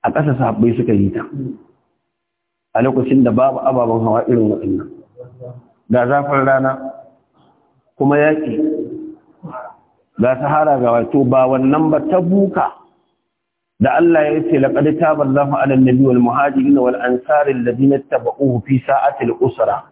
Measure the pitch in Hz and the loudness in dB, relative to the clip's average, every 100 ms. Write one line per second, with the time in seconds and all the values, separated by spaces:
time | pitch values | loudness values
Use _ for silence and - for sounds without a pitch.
0 | 113 135 151 127 113 107 117 113 113 104 | -2 -2 -2 0 -2 0 0 0 0 0
1 | 98 - - 139 131 - _ _ _ _ | 0 -4 -10 -12 -12 -14 _ _ _ _
2 | _ _ _ _ _ _ _ 110 131 131 | _ _ _ _ _ _ _ -2 0 0
3 | 127 131 120 110 135 131 135 127 117 113 | 2 2 2 2 0 0 -2 0 0 0
4 | 113 110 - 120 107 95 98 95 - - | 0 0 0 0 0 -2 -4 -6 -6 -18
5 | - - - - 123 - _ _ _ 123 | -20 -20 -20 -18 -18 -20 _ _ _ 0
6 | 123 143 143 139 135 135 131 135 - - | 2 -2 0 0 2 0 0 -4 -12 -16
7 | - _ _ _ _ _ _ _ _ _ | -20 _ _ _ _ _ _ _ _ _
8 | 139 147 151 156 131 - 311 - - - | 0 4 2 0 -2 -2 -2 -4 -8 -12
9 | - - _ _ 175 - - - _ _ | -16 -18 _ _ -16 -16 -16 -20 _ _
10 | _ - 113 127 147 151 156 139 123 117 | _ -2 -2 0 -2 0 2 2 2 0
11 | 113 143 127 131 131 131 131 151 156 156 | 0 0 2 2 2 2 2 2 0 0
12 | 151 185 175 196 196 185 135 - _ _ | 0 -2 0 0 0 -2 -6 -8 _ _
13 | _ _ _ _ _ _ _ _ 131 135 | _ _ _ _ _ _ _ _ 0 2
14 | 170 165 151 156 - 143 135 135 147 156 | 2 2 2 -2 0 0 2 2 0 2
15 | 165 147 139 139 139 139 139 131 131 127 | 0 0 0 0 0 0 2 4 4 4
16 | 135 123 120 127 143 135 135 143 123 123 | 4 4 2 2 0 0 2 2 2 0
17 | 123 127 - 151 143 131 120 120 139 139 | -2 -4 0 0 0 0 -2 2 2 2
18 | - 139 139 - 139 123 - 135 - 135 | -2 -4 -4 -2 -2 -2 0 -2 0 0
19 | 139 151 120 117 131 - 107 101 - | 0 -2 -4 0 -2 0 -2 -2 -8